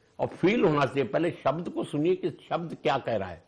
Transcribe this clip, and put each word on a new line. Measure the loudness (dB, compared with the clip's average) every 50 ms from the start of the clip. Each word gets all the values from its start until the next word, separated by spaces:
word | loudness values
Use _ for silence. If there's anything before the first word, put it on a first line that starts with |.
| _ _ _ -6
और | -6
फील | -6 -2 2 2 4 4 4 4
होना | 4 4 4 2
चाहिए, | 2 2 0 0
पहले | 0 0 0 0 0
शब्द | -2 -2 -2 -2 -2 -2 -4 -8
को | -6 -6 -6
सुनिए | -4 -2 0 2 2 2
कि | 0 0 -4
शब्द | -6 -8 -8 -6 -6 -6 -6 -6 -8
क्या | -4 -2 0 0 0
कह | 0 -2 -2
रहा | -2 -2 -4
है। | -10 -14 -18